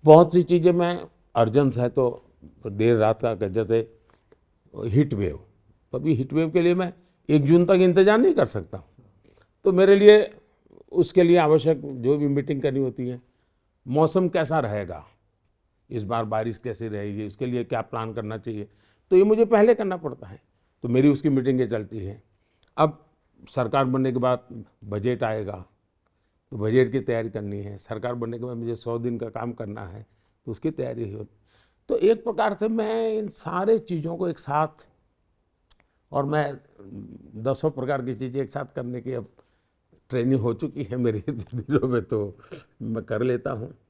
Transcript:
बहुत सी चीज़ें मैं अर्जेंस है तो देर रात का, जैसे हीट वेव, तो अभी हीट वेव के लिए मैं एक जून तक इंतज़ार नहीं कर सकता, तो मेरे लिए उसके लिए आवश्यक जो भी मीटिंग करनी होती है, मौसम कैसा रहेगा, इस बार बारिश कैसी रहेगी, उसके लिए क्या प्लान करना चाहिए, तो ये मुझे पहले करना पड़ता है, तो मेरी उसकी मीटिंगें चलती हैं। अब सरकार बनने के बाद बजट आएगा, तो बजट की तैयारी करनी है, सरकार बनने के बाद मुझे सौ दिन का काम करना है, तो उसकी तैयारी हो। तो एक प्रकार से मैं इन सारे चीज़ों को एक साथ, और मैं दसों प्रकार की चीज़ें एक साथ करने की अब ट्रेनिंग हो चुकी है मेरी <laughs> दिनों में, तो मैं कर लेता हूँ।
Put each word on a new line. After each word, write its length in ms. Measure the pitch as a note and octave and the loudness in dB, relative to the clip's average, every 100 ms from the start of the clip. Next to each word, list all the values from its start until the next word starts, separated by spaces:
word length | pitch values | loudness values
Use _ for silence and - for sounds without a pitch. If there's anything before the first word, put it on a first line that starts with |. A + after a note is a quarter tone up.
बहुत 280 | D#3 D#3 E3+ | 12 10 10
सी 100 | F3 | 4
चीज़ें 300 | E3+ F3 E3+ | 2 4 4
मैं 340 | F3 F3 F3 - _ _ | 2 0 -4 -12 _ _
अर्जेंस 440 | A#2 A2+ A#2+ C#3 A#2+ | 0 2 4 2 0
है 100 | B2 | -2
तो 360 | - B2 - _ _ - _ A2 | 0 -2 -4 _ _ -20 _ -12
देर 300 | G2+ A2+ A#2 | 0 2 4
रात 240 | G#2+ A2 | 2 2
का, 100 | A#2+ | -4
जैसे 440 | G#2 G2+ G2 G#2+ A2+ A2 _ _ _ _ _ _ _ _ | -4 -4 -2 0 0 -2 _ _ _ _ _ _ _ _
हीट 400 | - G#2+ G#2 C#3+ | -12 0 2 2
वेव, 220 | G2+ F#2 C#2+ - _ _ _ _ | -2 -4 -6 -18 _ _ _ _
तो 60 | B2+ | -6
अभी 160 | D3+ | -2
हीट 180 | B2 C#3+ | -2 -2
वेव 180 | D#3 E3 | -2 0
के 120 | E3+ | 0
लिए 120 | F3 | 2
मैं 180 | F3+ F3 - _ _ - | 0 -4 -10 _ _ 0
एक 160 | D3 | 2
जून 200 | C#3 E3+ | 6 4
तक 100 | F3 | 6
इंतज़ार 440 | F#3+ F#3 F3 F#3+ G#3+ | 6 6 6 6 6
नहीं 160 | F#4 | 4
कर 120 | D4 C3 | 2 0
सकता, 360 | G#2+ E2 F2 - _ _ _ _ _ _ _ | -4 -10 -16 -16 _ _ _ _ _ _ _
तो 80 | G3 | 0
मेरे 240 | F3+ F#3+ G3+ | 4 6 8
लिए 420 | G#3 G#3+ - - _ _ _ - _ | 10 8 4 -10 _ _ _ -20 _
उसके 300 | F3 E3+ F#3 | 0 2 4
लिए 140 | E3+ F3 | 6 4
आवश्यक 440 | D3+ D#3 D#3 D3+ C#3+ C3 | 6 4 2 -2 -4 -6
जो 160 | A#2+ D3 | -2 0
भी 100 | D3 | 0
मीटिंग 340 | C#3 C#3+ C#3 | -2 -2 -4
करनी 180 | C#3 C3+ | -2 -2
होती 280 | C3+ B2 B2 | -4 -6 -10
है, 120 | B2 _ _ _ _ _ _ - | -10 _ _ _ _ _ _ -4
मौसम 420 | C#3 D#3+ F#3 F3+ | 0 2 2 0
कैसा 320 | F3+ D3+ D#3 | -2 -2 -2
रहेगा, 440 | A#2 G#2 F2+ D#2+ - _ _ _ _ _ _ _ _ | -2 -6 -8 -12 -18 _ _ _ _ _ _ _ _
इस 140 | A#2+ | -10
बार 200 | G2+ A2+ | -6 -6
बारिश 340 | G#2+ A2 A2+ A2 | -4 -4 -4 -8
कैसी 300 | B2 G#2+ A2+ | -12 -10 -10
रहेगी, 380 | G#2 G#2 G2+ G#2+ | -8 -8 -8 -10
उसके 200 | G2+ B2 | -8 -6
लिए 180 | B2 | -6
क्या 160 | A#2 A#2 | -4 -6
प्लान 320 | A2 A#2 A2+ | -6 -8 -8
करना 260 | A2 G#2+ A2 | -8 -10 -10
चाहिए, 300 | A#2 G#2+ G#2 _ _ _ _ | -10 -10 -12 _ _ _ _
तो 60 | F#3 | 4
ये 80 | |
मुझे 200 | G3+ A3 | 4 4
पहले 300 | A3+ A3+ A3 | 4 6 4
करना 220 | A3+ G3+ F3+ | 2 -2 -6
पड़ता 300 | D#3+ A#2+ F#2+ | -8 -12 -18
है, 140 | G#2 _ _ _ _ | -20 _ _ _ _
तो 40 | A#2+ | 0
मेरी 200 | B2 C#3+ | 4 4
उसकी 200 | C#3+ D#3 | 4 0
मीटिंगें 400 | C3+ B2+ B2+ A#2+ | 0 0 -2 -2
चलती 300 | A2+ F#2+ A2 | -4 -8 -10
हैं। 240 | F#2+ A2 _ _ _ _ _ - | -12 -14 _ _ _ _ _ -2
अब 280 | D#3 D3+ _ _ _ _ - | -2 -2 _ _ _ _ -10
सरकार 360 | - A#2 C#3 | -6 -2 0
बनने 280 | C3 C3 C3 | 0 0 0
के 60 | B2 | 0
बाद 460 | B2+ B2 _ A#2 - _ | -2 -2 _ -20 -20 _
बजट 380 | G#2 G#2 A2+ B2 | -8 -4 -4 -2
आएगा, 420 | A#2 A2 G2 F#2+ F2+ _ _ _ _ _ _ _ _ | -4 -4 -8 -12 -18 _ _ _ _ _ _ _ _
तो 60 | A#2 | -6
बजट 340 | G#2+ B2 B2+ | 0 2 2
की 80 | B2+ | -2
तैयारी 300 | - A#2 A2 | -2 -4 -4
करनी 300 | G#2+ G2+ G2+ | -8 -8 -10
है, 180 | G2+ G2 | -12 -16
सरकार 360 | - A2 A#2+ | -14 -10 -8
बनने 240 | B2 A#2 A#2 | -8 -8 -10
के 60 | |
बाद 120 | B2 A#2 | -10 -10
मुझे 200 | A#2 A2+ | -10 -10
सौ 220 | A#2 A#2 | -8 -6
दिन 200 | A#2+ A#2 | -6 -6
का 100 | A2+ | -10
काम 240 | A2+ A#2+ | -10 -10
करना 340 | A#2 G#2+ G#2+ G2 | -10 -12 -12 -14
है, 200 | G2+ G#2 _ _ _ - | -16 -20 _ _ _ -14
तो 60 | |
उसकी 180 | G#2+ D#3+ | -8 -8
तैयारी 420 | D#3 B2+ A#2+ G#2+ | -6 -8 -8 -10
हो। 140 | G#2 G#2 _ _ _ _ _ _ | -10 -16 _ _ _ _ _ _
तो 80 | B3+ | 0
एक 280 | G3+ A3+ | 2 2
प्रकार 300 | A3+ G#3 G#3+ | -4 -2 -4
से 140 | G3+ G#3+ | -2 -4
मैं 500 | A3+ G#3+ A3+ A3+ A3 | -2 -4 -4 -4 -4
इन 100 | G#3 | -8
सारे 500 | - - F3+ G3+ A3+ | -12 -8 -4 0 0
चीज़ों 380 | A3+ E3+ E3 E3+ | 0 -6 -6 -6
को 120 | F3+ | -6
एक 100 | E3 | -6
साथ, 480 | - C#3+ D#3 _ _ _ _ _ _ _ _ _ _ _ _ _ _ | -4 -2 -2 _ _ _ _ _ _ _ _ _ _ _ _ _ _
और 120 | - | -6
मैं 340 | C#3 D3+ C#3+ C3+ _ _ G2 G2 - - - G#2+ | -2 -2 -2 -8 _ _ -20 -18 -18 -20 -18 -6
दसों 280 | A#2 C#3 D#3 | -4 -2 -4
प्रकार 340 | C#3 B2+ C#3 | -4 -4 -4
की 100 | B2 | -4
चीज़ें 260 | A2+ C3 C3 | -8 -6 -6
एक 60 | C3+ | -8
साथ 260 | C#3+ C#3+ | -10 -10
करने 260 | - A#2+ B2 | -10 -10 -10
की 120 | B2 | -8
अब 160 | B2 A2+ _ _ _ _ _ _ _ _ | -10 -12 _ _ _ _ _ _ _ _
ट्रेनिंग 300 | C3 A#2+ C3+ | -2 0 0
हो 120 | A#2 | 0
चुकी 300 | A#2 D3+ C#3+ | -4 -8 -8
है 120 | C3 B2+ | -8 -2
मेरी 240 | A#2+ G#2+ | -2 -2
<laughs> 80 | B2 | -6
दिनों 600 | A#2+ - B2 A2 D3 C3 | -10 -10 -12 -2 -2 0
में, 140 | A#2+ | -4
तो 360 | F#2 A2 G2+ - - - _ _ | -2 -6 -6 -10 -20 -20 _ _
मैं 220 | A2 A2 | -8 -8
कर 180 | - A2 | -6 -4
लेता 280 | B2+ B2 C#3 | -2 -4 -6
हूँ। 240 | A#2+ B2 - | -8 -12 -16